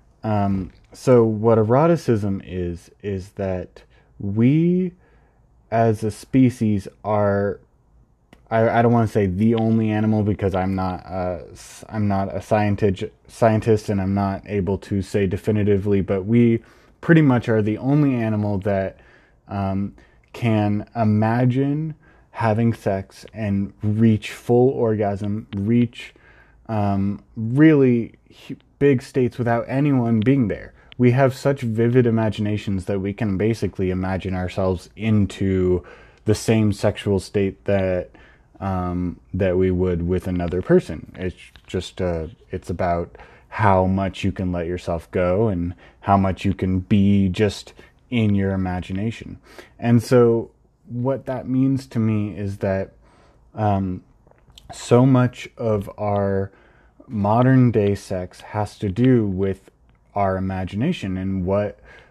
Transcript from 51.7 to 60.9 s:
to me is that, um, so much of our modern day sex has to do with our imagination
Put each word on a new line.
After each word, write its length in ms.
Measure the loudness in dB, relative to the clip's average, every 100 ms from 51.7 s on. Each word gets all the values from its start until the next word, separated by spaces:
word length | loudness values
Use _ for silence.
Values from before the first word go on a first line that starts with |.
| 0 -4
to 120 | -2
me 380 | 0 0 -2 -6
is 220 | -8 -4
that, 340 | -2 -2 -4 -12 _ _ _ _ _
um, 500 | -4 -2 0 -2 -6 -12 _ _ _ _ -20 -20
so 360 | -14 2 4 6
much 420 | 4 2 -2 -14 -8
of 340 | -4 -2 -4 -6
our 560 | -4 0 0 -2 -4 _ _ _ _ _ -10
modern 640 | -4 0 2 4 6 4
day 240 | 4 2
sex 480 | 0 -4 -8 -8 -14
has 360 | -10 -6 -6 -6
to 100 | -6
do 360 | 0 4 4 2
with 440 | -2 -2 -4 _ _ _ _ _
our 220 | -2 -2 -2
imagination 800 | -4 -4 -6 -4 -4